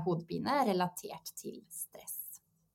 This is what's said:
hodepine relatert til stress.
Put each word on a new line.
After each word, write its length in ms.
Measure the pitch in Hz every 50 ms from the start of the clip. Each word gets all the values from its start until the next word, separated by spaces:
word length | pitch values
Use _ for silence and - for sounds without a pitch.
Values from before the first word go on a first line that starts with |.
| 160
hodepine 540 | 185 170 160 - - 170 165 160 214 277 294 247 214
relatert 640 | 185 180 180 175 - - - - - - - - - -
til 180 | - - - - - -
stress. 480 | - - - - - - - - - - - - - - _ _ _ _ _ _